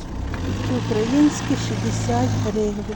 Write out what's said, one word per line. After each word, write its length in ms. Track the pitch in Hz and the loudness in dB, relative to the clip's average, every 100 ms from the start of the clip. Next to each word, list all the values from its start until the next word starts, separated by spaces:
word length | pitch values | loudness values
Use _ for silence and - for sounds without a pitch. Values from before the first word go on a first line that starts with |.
| - - - - 87 | -8 -6 -6 -4 -4
Такі 380 | 95 104 247 226 | -2 0 0 0
українські — 720 | 214 226 277 294 - - 277 - | 0 2 4 4 4 -2 -2 -2
шістдесят 640 | 220 226 226 - 240 262 - | -2 -2 -2 0 2 2 2
гривень. 420 | 220 208 208 208 208 | 0 0 0 -2 -6